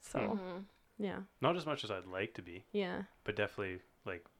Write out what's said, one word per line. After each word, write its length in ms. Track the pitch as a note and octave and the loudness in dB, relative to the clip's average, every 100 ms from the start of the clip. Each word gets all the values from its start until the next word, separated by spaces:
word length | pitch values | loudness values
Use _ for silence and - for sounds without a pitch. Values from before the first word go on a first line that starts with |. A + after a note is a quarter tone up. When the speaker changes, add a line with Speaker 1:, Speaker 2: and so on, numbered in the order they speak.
Speaker 1:
So, 180 | - - | -2 0
Speaker 2:
Hmm. 60 | - G#3+ | 2 2
Speaker 3:
Mm-hmm. 200 | F#3 F3+ G3 - _ - | 0 -6 -8 -16 _ -4
Speaker 1:
yeah. 140 | G3+ F#3+ F#3+ - | -2 -2 -8 2
Speaker 2:
Not 160 | C3+ F3 | 4 4
as 100 | D3+ | 2
much 160 | D3 | -2
as 80 | - | 0
I'd 160 | F#2+ F#2 | -2 -2
like 280 | F#2 G#2 | 0 0
to 80 | - | -2
be, 220 | F2+ F2+ - | -8 -10 -2
Speaker 1:
Yeah. 320 | G#3 F#3 F#3 G3 - | 0 2 0 -4 -8
Speaker 2:
but 100 | - | -4
definitely, 460 | G#2 G2+ - G2 F#2 - _ | 2 2 2 -2 -2 -10 _
like, 200 | - F2 - - | -6 -6 -8 -8